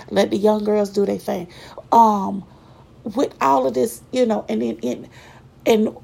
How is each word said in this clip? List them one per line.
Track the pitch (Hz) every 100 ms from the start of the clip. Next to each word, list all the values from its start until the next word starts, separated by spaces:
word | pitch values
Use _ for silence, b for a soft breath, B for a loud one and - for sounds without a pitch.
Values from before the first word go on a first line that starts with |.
| B
Let | 196 208
the | 214
young | 208 214
girls | 208 208 202
do | 202 196
their | 196
thing. | - 196 175 B B B -
Um, | 226 220 208 196 196 - B B B B -
with | 240 214 - -
all | 269 269 262
of |
this, | 240 233 - -
you | 254 240
know, | 208 -
and, | 220
and, | 240 -
and, | 247 240 - B B B B - -
and, | 220 220 -